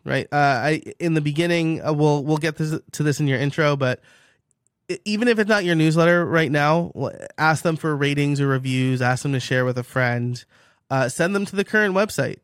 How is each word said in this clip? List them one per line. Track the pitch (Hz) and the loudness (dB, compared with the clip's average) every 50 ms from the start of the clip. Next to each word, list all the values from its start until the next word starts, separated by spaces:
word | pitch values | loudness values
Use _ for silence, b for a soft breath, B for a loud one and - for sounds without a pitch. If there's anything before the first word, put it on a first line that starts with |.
| - | -6
right? | 139 135 135 - - | -4 -4 -4 -4 -2
Uh, | - | 0
I, | 147 143 143 135 117 120 151 160 151 - - - - | 2 2 2 2 0 0 -2 -2 -2 -6 -10 -8 -4
in | 170 170 160 | -2 0 0
the | 156 | 0
beginning, | 147 147 143 151 170 175 170 170 165 160 160 127 - | 0 0 0 0 0 0 0 0 0 -2 -2 -2 -2
uh, | 147 156 | -2 0
we'll, | 147 151 151 151 147 131 | 2 2 2 2 2 0
we'll | 151 156 | 0 0
get | 151 160 160 151 | 0 -2 -2 -2
this, | - 160 156 160 - - - - | -2 -4 -2 -4 -6 -8 -8 -6
to | - 151 | -2 0
this | 151 135 - | 0 0 0
in | 151 | 0
your | 139 135 117 | 0 0 0
intro, | 139 143 - - 151 147 143 | -2 -2 0 0 0 0 2
but | 139 135 127 123 b b b b b b b b b b _ _ _ _ _ _ _ _ | 0 0 -2 -2 b b b b b b b b b b _ _ _ _ _ _ _ _
e-, | - 180 - - | -10 -10 -6 -4
even | 208 208 208 240 | -4 -2 0 2
if | 247 226 220 | 2 2 2
it's | 214 208 | 2 2
not | 220 208 180 | 2 2 2
your | 175 170 | 2 2
newsletter | 160 156 160 156 170 165 170 175 175 170 | 4 4 4 4 4 4 4 4 2 2
right | 113 139 160 160 123 | 2 0 0 2 2
now, | 151 147 147 151 156 170 170 - - | 2 2 2 2 2 2 0 -4 -6
l-, | 104 135 - - - - - - | -6 -8 -8 -8 -10 -16 -12 -4
ask | - 151 156 160 143 - | 0 2 2 2 2 0
them | 175 160 | -2 -2
for | 147 - 160 151 | -2 -2 -2 -2
ratings | 139 143 143 143 143 143 143 143 139 | 0 0 0 0 0 0 0 0 2
or | 143 | 2
reviews, | 139 135 131 131 131 127 127 131 131 131 123 | 0 0 0 -2 -2 0 0 2 0 0 2
ask | 127 123 127 123 - | 2 0 0 0 -2
them | 143 135 | -2 -2
to | 127 | -2
share | - - 135 127 127 | -2 0 0 0 0
with | 127 120 | 0 -2
a | 123 120 | -4 -6
friend, | - - 131 127 120 120 120 120 123 120 120 - b b b b b b b b - | -4 -2 -2 0 0 0 -2 -4 -4 -6 -8 -12 b b b b b b b b -4
uh, | 135 135 131 123 | -2 0 0 0
send | - - 165 185 202 | 0 -2 -2 0 0
them | 196 196 | -2 -4
to | - 190 | -4 -4
the | 196 190 | -4 -2
current | - - 214 214 196 185 | 0 0 0 2 2 2
website | 190 214 214 - - 131 104 98 - | 0 0 0 -2 -4 -4 -4 -6 -10